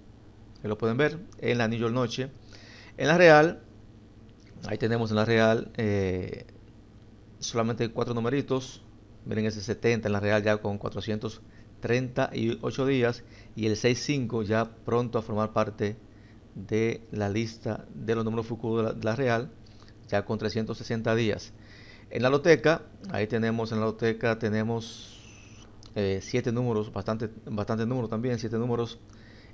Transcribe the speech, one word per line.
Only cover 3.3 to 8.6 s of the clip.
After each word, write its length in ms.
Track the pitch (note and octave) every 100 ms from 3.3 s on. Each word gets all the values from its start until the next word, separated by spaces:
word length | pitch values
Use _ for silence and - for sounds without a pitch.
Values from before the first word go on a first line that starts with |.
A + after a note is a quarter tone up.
| D3+ D#3+ - - - - - - - - - - - -
ahí 100 | G#2+
tenemos 340 | A2 A#2 A2+
en 40 | G#2+
la 80 |
Real, 480 | A2 A2+ A2+ A2+ - -
eh, 680 | G#2+ G2+ F#2+ F#2 F#2 - - - - - - - - - - -
solamente 500 | - A#2+ A2+ A2 A#2
cuatro 240 | A#2+ A#2+
numeritos. 720 | A#2 A2+ C#3 - C3